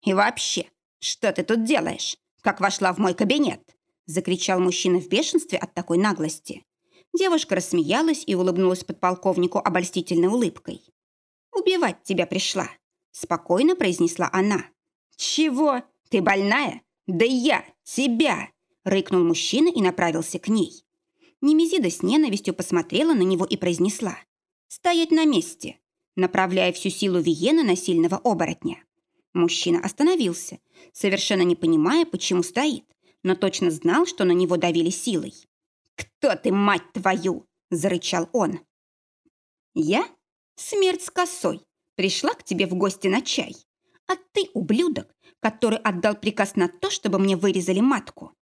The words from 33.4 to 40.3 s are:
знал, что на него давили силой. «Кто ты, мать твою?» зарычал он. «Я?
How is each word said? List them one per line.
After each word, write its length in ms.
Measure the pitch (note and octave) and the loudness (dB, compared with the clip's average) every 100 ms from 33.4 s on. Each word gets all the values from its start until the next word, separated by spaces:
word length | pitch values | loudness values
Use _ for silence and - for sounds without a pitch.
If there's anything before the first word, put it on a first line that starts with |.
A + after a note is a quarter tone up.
| G3 - F3 | 0 0 -2
знал, 340 | D#3+ E3 C4 F4+ | 0 0 2 0
что 200 | - F#3 | 0 2
на 60 | |
него 260 | F3 F3+ F3 | 4 2 2
давили 320 | F3 E3+ E3 | 2 0 0
силой. 440 | G3 - F3+ - - _ _ _ _ _ - | -2 -4 -4 -6 -14 _ _ _ _ _ -18
«Кто 400 | - _ C#4 - | -18 _ 0 0
ты, 160 | A3 | 0
мать 400 | F#3+ G3+ F#3+ - | 2 2 0 -2
твою?» 520 | - F#3+ F#3 F#3 F3 - _ _ | -4 -2 0 -2 -4 -8 _ _
зарычал 600 | E3+ F#3 F#3 - F3+ E3 | -2 0 -2 -2 -4 -2
он. 260 | B3 G3+ F#3 _ _ _ _ _ _ _ _ _ _ _ | -2 -2 -4 _ _ _ _ _ _ _ _ _ _ _
«Я? 340 | - D#3 G#3 G4 _ _ | -2 0 2 0 _ _